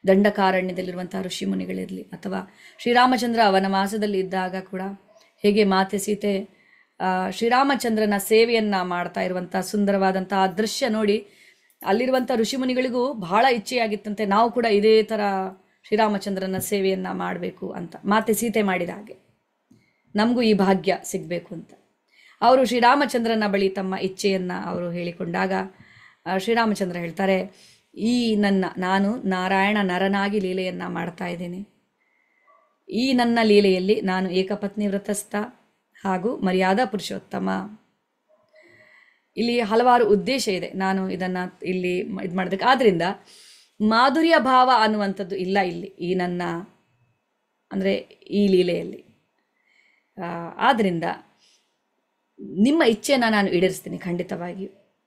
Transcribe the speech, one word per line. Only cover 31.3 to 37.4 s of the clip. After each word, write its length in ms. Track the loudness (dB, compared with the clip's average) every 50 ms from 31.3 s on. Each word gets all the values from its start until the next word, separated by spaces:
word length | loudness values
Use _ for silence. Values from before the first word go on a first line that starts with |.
| -8 -8 -10 -10 -10 -12 -14 _ _ _ _ _ _ _ _ _ _ _ _ _ _ _ _ _ _ _ _ _ _ _ _ -6
ಈ 240 | -4 -2 0 2
ನನ್ನ 260 | 2 2 2 2 2 2
ಲೀಲೆಯಲ್ಲಿ 580 | 4 6 6 6 6 6 2 2 2 0 0 0
ನಾನು 300 | 0 -2 -2 -2 -2 0
ಏಕಪತ್ನಿ 560 | 0 -2 -2 -2 -4 -6 -6 -8 -6 -4 -2
ವ್ರತಸ್ಥ 480 | -2 -2 -4 -4 -4 -6 -6 -6 _ -6 -6 -6 -6 -12 _ _ _ _ _ _ _ _ -8 -4
ಹಾಗೂ 320 | -4 -2 -2 -2 -4 -4
ಮರ್ಯಾದಾ 480 | -2 -2 0 2 2 2 2 2 2 0
ಪುರುಷೋತ್ತಮ." 640 | 0 -2 -8 -8 -8 -10 -10 -10 _ -8 -4